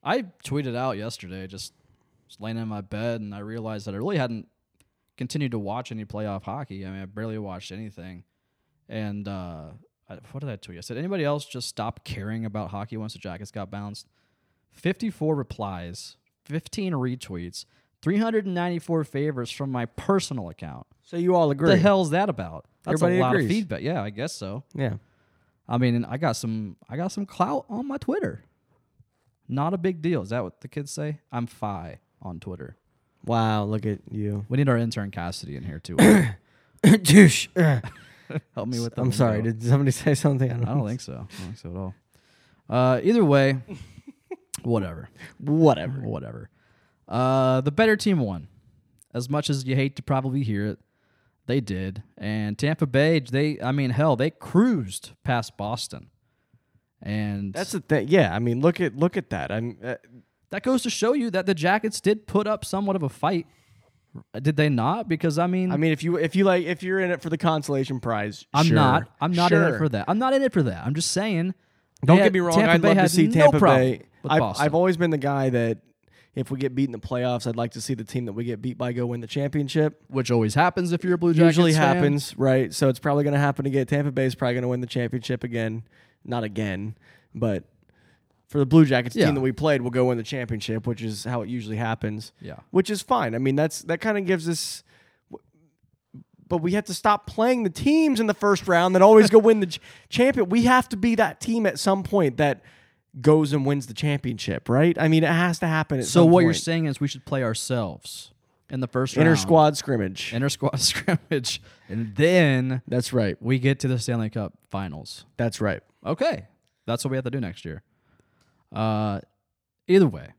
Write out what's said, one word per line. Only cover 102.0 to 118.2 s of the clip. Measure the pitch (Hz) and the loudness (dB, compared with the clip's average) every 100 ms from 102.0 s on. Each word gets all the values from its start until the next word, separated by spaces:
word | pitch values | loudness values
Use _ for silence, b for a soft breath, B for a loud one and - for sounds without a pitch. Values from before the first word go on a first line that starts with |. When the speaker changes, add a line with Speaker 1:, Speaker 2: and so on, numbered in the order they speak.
Speaker 2:
point | 185 202 156 120 | 2 2 2 2
that | 151 131 b b b b _ - | 0 0 b b b b _ 0
goes | 127 156 151 | 4 4 4
and | 147 135 | 0 0
wins | 143 123 | -2 -4
the | |
championship, | 107 151 143 123 113 - 78 - | -4 -2 -2 -4 -6 -6 -6 0
right? | 123 160 170 | 4 4 4
I | 160 | 4
mean, | 160 | 4
it | 156 | 4
has | 165 175 165 | 2 0 0
to | 170 | -2
happen | 156 156 143 | -2 -2 -4
at | 120 | 2
Speaker 1:
So | - | 6
Speaker 2:
some | 165 | 8
Speaker 1:
what | 175 | 8
you're | 170 | 6
Speaker 2:
point. | 160 | 2
Speaker 1:
saying | - 165 160 | -2 -2 -2
is | 135 | -2
we | 143 | -4
should | 131 - | -4 -6
play | 139 | -2
ourselves | 120 110 - 123 101 - - - - _ _ _ _ | -2 -4 -2 -2 -2 -8 -16 -18 -20 _ _ _ _
in | - | -8
the | 127 | -4
first | 127 131 131 | -2 -2 4
Speaker 2:
Inter | 160 | 4
Speaker 1:
round. | 156 | 4
Speaker 2:
squad | - 165 151 147 | 6 6 6 2
scrimmage. | - 123 95 95 - | -2 -2 -2 -4 -6
Speaker 1:
Inter | 117 139 | -2 -2
squad | - 139 139 | -2 -4 0
<laughs> | |
scrimmage. | - - - 165 _ 151 127 - b b b | -2 -2 -2 -2 _ -4 -2 -8 b b b
And | 98 113 98 | -8 -6 2
then | 156 180 156 131 131 131 - | 4 6 6 4 0 -4 -2
Speaker 2:
That's | 123 123 | -4 0
right. | 127 104 - | 0 0 -2
Speaker 1:
we | 113 131 | -2 0
get | 127 135 | 2 0
to | 135 | 0
the | 127 | -2
Stanley | 113 117 110 | -2 -4 -4
Cup | 113 98 _ _ | -4 -8 _ _
Finals. | 98 95 73 65 - - - | -10 -8 -12 -16 -20 -20 -4
Speaker 2:
That's | 117 - | -4 0
right. | 107 - _ _ - | -2 -2 _ _ -8
Speaker 1:
Okay. | 160 294 294 95 _ _ _ - | -2 -2 -2 -10 _ _ _ -6
That's | 117 | -4
what | 139 | -4
we | 131 | -4
have | 127 | -4
to | |
do | 135 | -6
next | 107 - 82 | -8 -10 -14
year. | 78 _ _ _ _ | -14 _ _ _ _